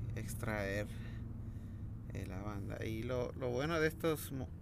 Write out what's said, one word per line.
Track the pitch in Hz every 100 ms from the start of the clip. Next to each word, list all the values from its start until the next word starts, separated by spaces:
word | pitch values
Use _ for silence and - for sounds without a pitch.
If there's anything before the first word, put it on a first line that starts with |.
| - 113
extraer, | 104 - 113 107 98 101 104 - - - - - - - - - - - -
eh, | - 110
la | 92
banda. | 104 101 101 104 110
Y | 110
lo, | 120 127 123
lo | - 127
bueno | 123 156 165
de | 156
estos | - 165 151 -
mo-, | 135 120 -